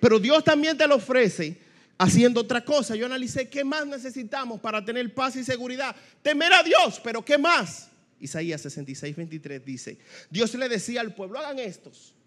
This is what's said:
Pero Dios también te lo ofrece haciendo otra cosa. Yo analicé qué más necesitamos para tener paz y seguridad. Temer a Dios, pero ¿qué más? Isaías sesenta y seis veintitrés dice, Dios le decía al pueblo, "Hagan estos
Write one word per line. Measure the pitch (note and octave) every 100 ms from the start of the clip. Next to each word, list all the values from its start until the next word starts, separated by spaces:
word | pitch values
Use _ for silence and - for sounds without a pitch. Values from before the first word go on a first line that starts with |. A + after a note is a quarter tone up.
Pero | A#3 A3
Dios | G3+ D#4
también | D#4 D4+ D#4 D#4
te | D4+
lo | C#4+
ofrece | - B3+ A3+ - D#3 F3 _ _ _ _
haciendo | F#3 - A#3+ A#3
otra | A3 A#3+
cosa. | A#3 D4 B3+
Yo | A3 B3
analicé | C4 B3 - B3+
qué | C#4+
más | C#4 D4+ D4
necesitamos | C#4 B3+ C4 A3+ C#4 B3+ A3
para | A#3 G#3+
tener | G3+ A#3 B3
paz | A3+ C4 C4
y |
seguridad. | B3+ B3+ B3 B3+ C#4 - - _
Temer | C#4+ D4 E4
a | F#4
Dios, | E4 B4+ D#4+ -
pero | A#3 A3+
¿qué | - D4
más? | D4 E4+ F#3+ - - _ _ _
Isaías | - E3 E3+ D3+
sesenta | D3 C3+ C#3
y |
seis | C3+ D3
veintitrés | D3 E3 D#3 C#3+ C#3
dice, | B2 B2+ - - _ - -
Dios | E3 A3+
le | A#3+ C4
decía | A3+ F3+ A#3+
al | A3+
pueblo, | F#3 F#3+ A#3+
"Hagan | D4+ C4+
estos | A#3 E3 - _ _ _